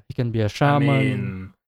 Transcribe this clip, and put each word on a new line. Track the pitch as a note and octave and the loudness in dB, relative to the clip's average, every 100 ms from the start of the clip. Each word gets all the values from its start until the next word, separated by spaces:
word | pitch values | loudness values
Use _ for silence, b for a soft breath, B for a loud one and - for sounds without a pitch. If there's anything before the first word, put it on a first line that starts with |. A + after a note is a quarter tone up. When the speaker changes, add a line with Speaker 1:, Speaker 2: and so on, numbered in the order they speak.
| - | -10
Speaker 1:
he | |
can | - A#2+ | -4 -2
be | A2+ | 0
a | G#2 | -2
shaman. | - C#3+ D3 C#3 | 2 2 4 2
Speaker 2:
I | C#3 | 2
mean, | C3+ G2+ G2 F#2+ F#2+ _ | 0 -2 -4 -8 -12 _